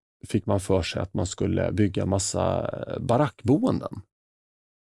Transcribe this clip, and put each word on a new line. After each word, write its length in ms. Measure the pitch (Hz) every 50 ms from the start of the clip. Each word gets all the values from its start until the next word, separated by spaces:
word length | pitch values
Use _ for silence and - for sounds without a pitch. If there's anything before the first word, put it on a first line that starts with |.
| _ _ _ _ - -
fick 180 | - 107 -
man 140 | - 104 98
för 220 | 92 - 95 92
sig 200 | 90 - - -
att 120 | 92 95 -
man 120 | 101 95 92
skulle 440 | - - 98 98 92 92 92 87
bygga 340 | 92 95 107 98 95 104 98
massa, 640 | 92 95 98 - - - 92 92 92 92 87 - - - - - -
eh, 120 | - -
barackboenden. 1000 | - - 117 123 147 139 - - - 110 131 170 233 - - - - - - - - _ _ _ _ _ _ _ _ _ _ _ _ _ _ _ _ _ _